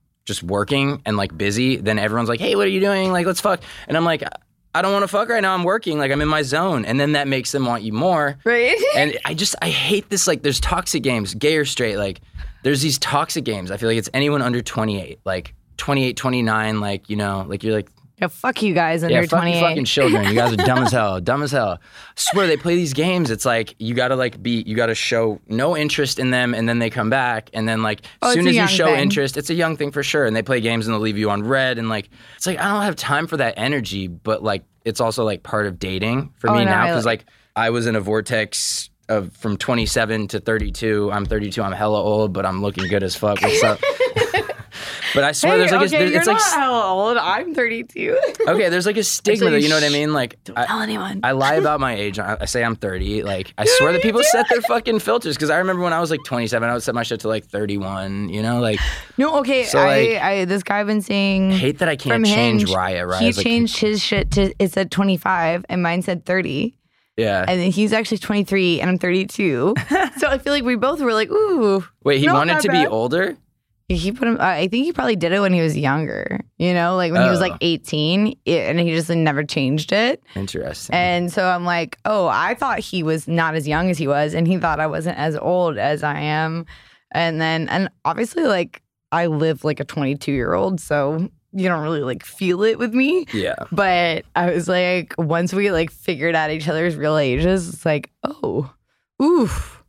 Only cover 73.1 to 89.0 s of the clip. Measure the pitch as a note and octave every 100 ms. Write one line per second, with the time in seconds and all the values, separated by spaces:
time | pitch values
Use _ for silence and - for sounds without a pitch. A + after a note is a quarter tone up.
73.1 | E3 F#3+ - _ _ _ _ - F3 F#3
74.1 | A#3+ A#3 A3+ F3+ D#3 F3+ A#3 D#4 E4+ B3+
75.1 | G3+ E3 G3 G3 F3+ D#3+ D3 C#3+ D3 D3+
76.1 | G#1 - - - - F3 F3 E3+ F#3 E3+
77.1 | E3+ B2+ E3+ F#3 - E3+ E3 - D3+ D#3
78.1 | F#3+ G#3+ - - E3 F2+ E3 E3+ D#3+ E3
79.1 | E3 D#3 C#3 D3 D3+ C3+ D3+ - G3+ A#3+
80.1 | - _ F#2+ G2 - C2+ - - F3 F3+
81.1 | F3 F3 F#3+ F#3 F3+ F3 E3+ D#3+ - G3+
82.1 | G#3+ E3+ G#2+ F3+ A#3+ C4+ G3+ - F#3 D#3
83.1 | D#3+ D#3 E3+ E3 D#3 C#3+ D3+ F#3 D#3+ C#3+
84.1 | C#3+ D3+ E3 E3+ F#3 E3+ D3+ D#3 D#3+ E3
85.1 | - D#3 D3+ D#3+ F3+ F3 A2 B2+ D3+ D3+
86.1 | D3 D3+ D#3 D#3+ E3 E3 - - _ _
87.1 | D#3 E3 D#3+ D#3+ E3 D#3 E3+ F#3+ - D3+
88.1 | E3 A#3 E4+ C#4+ F#3 E3+ - _ _